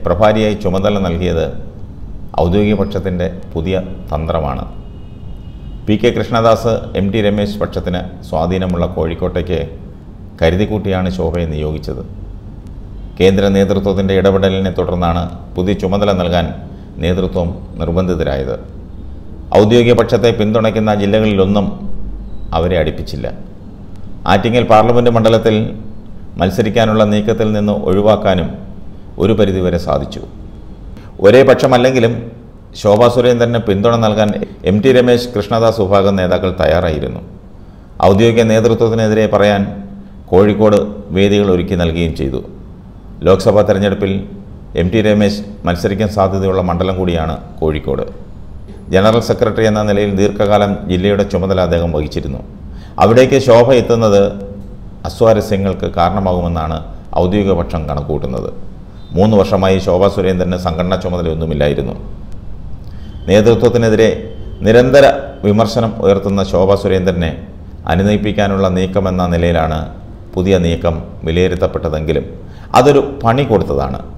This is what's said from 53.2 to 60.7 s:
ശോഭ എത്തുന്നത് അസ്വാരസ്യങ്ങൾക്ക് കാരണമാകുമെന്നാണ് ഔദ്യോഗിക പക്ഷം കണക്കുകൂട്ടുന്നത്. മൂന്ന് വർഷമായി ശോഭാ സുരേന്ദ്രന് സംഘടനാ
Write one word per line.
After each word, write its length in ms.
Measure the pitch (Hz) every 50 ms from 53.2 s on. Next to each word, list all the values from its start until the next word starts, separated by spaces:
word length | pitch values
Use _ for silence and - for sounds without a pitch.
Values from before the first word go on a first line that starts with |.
| 131 127 139 135 -
ശോഭ 220 | - 113 117 120 123 135 120
എത്തുന്നത് 420 | 104 - 117 117 113 107 101 101 101 98 - - - - - - - - - - - - - - -
അസ്വാരസ്യങ്ങൾക്ക് 800 | - - - 117 110 110 107 101 - 104 95 98 98 90 87 - - -
കാരണമാകുമെന്നാണ് 800 | 92 85 90 92 104 95 92 90 90 87 85 85 82 80 78 80 80 80 - - - - - - -
ഔദ്യോഗിക 320 | 90 90 95 104 101 98 92 85
പക്ഷം 220 | 85 - - 82 78 73
കണക്കുകൂട്ടുന്നത്. 580 | 71 73 73 76 78 69 71 67 62 58 - - - - - - - - - - - - - - -
മൂന്ന് 180 | 82 98 110 110 101
വർഷമായി 380 | 92 - 107 95 95 95 95 95 92
ശോഭാ 200 | 92 85 90 98 98 90
സുരേന്ദ്രന് 420 | 101 92 92 95 90 90 90 90 90 90
സംഘടനാ 320 | 90